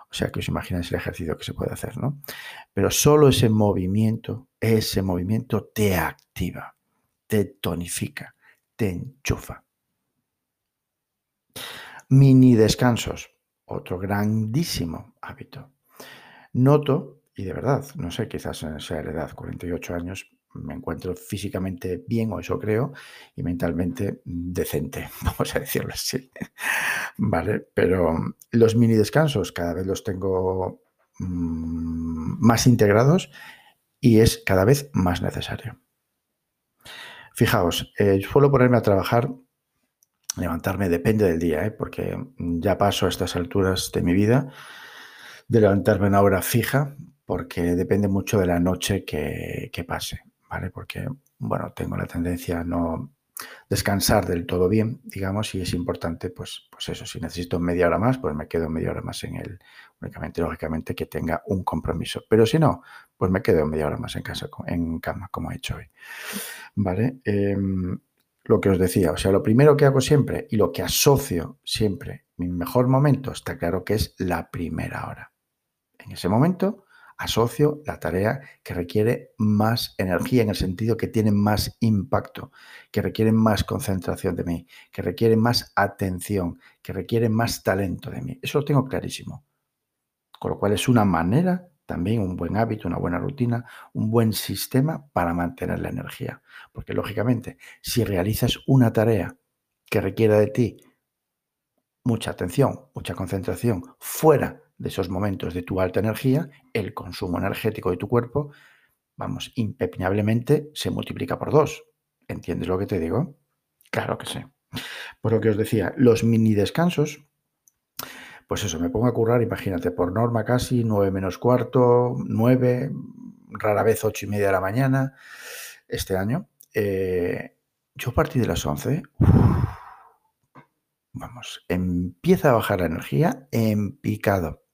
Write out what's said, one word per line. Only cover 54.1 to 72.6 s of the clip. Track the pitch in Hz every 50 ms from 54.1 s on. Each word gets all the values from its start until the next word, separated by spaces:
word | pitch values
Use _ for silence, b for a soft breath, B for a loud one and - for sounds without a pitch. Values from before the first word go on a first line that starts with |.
| 117 104 90
del | - 90 85 85
todo | - 90 90 92 92
bien, | 107 110 107 113 - - -
digamos, | 226 - 95 95 95 98 107 110 - -
y | 95
es | 87 - -
importante, | 90 87 90 87 - - 85 85 - - 90
pues, | - - 90 - - - _ _
pues | - - - -
eso, | 87 - -
si | - - -
necesito | 82 82 - 90 87 87 - 85
media | 87 87 87 87 87 85
hora | 82 87
más, | 107 127 131 127
pues | - 82 76
me | 76 76 -
quedo | - 85 82 78
media | 80 80 90 87
hora | 82 82
más | 87 87 - - -
en | - -
el, | - - - 95 - B B B B B B B -
únicamente, | - - - 85 80 - - 85
lógicamente, | 85 80 - - 82 78 80 78 - - -
que | - -
tenga | - - 76 80 80 82 - - -
un | 101 92 90
compromiso. | - 82 82 - - - 82 80 - - - - -
Pero | 110 110 117
si | 113 - 165
no, | 160 123 - - B B B B B B B -
pues | 101 92
me | 95 95
quedo | - - 95 80 73
media | 76 78 78 76 76
hora | 78 -
más | - - -
en | - -
casa, | - - - - -
co-, | - - - -
en | 85 85 85 80 82 82
cama, | - - 76 - - -
como | - - - -
he | -
hecho | - - - -
hoy, | - - _ _ B B B B B B B B 202 B B B B B B B
¿vale? | - 101 92 92 101 113 139 135 - -
Em, | 107 101 101 101 101 98 98 98 95 95 92 90 90 - - _ _ _ _ _ _ _ _ _
lo | - 110 101
que | - 101
os | 95 87
decía, | 92 90 - 104 90 76
o | - -
sea, | - 95
lo | 98 95 -
primero | 107 110 123 147 151 143
que | 135 143
hago | 139 135 131
siempre | 131 - 151 139 110 87 82 76 - -
y | 113
lo | 104 95 82
que | - - 92
asocio | - - - - 147 139 - - - 92 82 80 - - _ -
siempre, | - - - 110 104 95 - - - - - _ _ _ -
mi | 87 87
mejor | 90 87